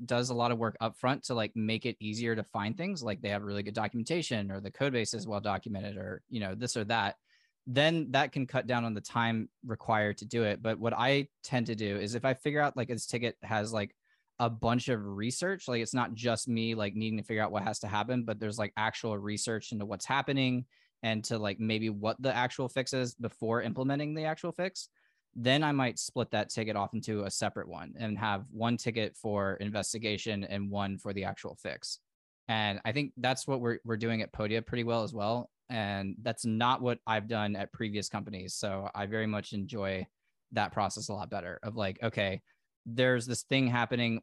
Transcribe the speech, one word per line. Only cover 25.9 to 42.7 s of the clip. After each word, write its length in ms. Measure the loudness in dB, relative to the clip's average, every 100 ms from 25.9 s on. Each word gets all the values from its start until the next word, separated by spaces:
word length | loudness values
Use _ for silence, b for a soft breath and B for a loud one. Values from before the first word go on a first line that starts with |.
| 0
split 320 | -4 -2 0
that 180 | 0 0
ticket 260 | -2 0 0
off 200 | 0 -2
into 280 | -2 -2 -2
a 40 |
separate 400 | 0 -2 -2 -6
one 240 | -6 -8 -4
and 220 | -2 0
have 300 | 0 0 -4
one 280 | 0 2 2
ticket 380 | 0 0 -2 -2
for 420 | -2 2 2 0
investigation 880 | -2 -2 -2 -2 0 0 0 -2
and 280 | -2 -4 -2
one 260 | -2 -2 -4
for 160 | -4
the 120 | -4 -4
actual 300 | -4 -10 -8
fix. 380 | -8 -8 -8 -10 _ _ _ _ -2
And 340 | 2 2 0
I 100 | 0
think 200 | 0 -2 0
that's 280 | 0 2 0
what 160 | 0
we're, 160 | 2 0 -2
we're 100 | 0
doing 280 | 2 0
at 100 | -2
Podia 320 | -2 0 0 0
pretty 180 | -2
well 200 | 2 2
as 100 | 0
well. 380 | 0 0 0 -2 _ -6
And 460 | -2 0 0 -2 -4
that's 220 | -4 -2 0
not 360 | 4 4 4
what 160 | 2 0 0
I've 220 | 0 0
done 280 | 0 0 0
at 160 | -4
previous 380 | -4 -2 -2 -2
companies. 460 | -6 -6 -8 -8 -4
So 340 | -4 -4 -4 -4
I 100 | -2
very 220 | 0 0
much 260 | -2 -4
enjoy 540 | -6 -4 -2 -2 -2 -4 _ _ _ _
that 200 | 0 2
process 360 | 2 0 0 -6
a 40 |
lot 160 | -6 -4
better 300 | -6 -6 -6
of, 140 | -6 -2
like, 240 | -2 0
okay, 400 | -2 2 0 0 _ _ _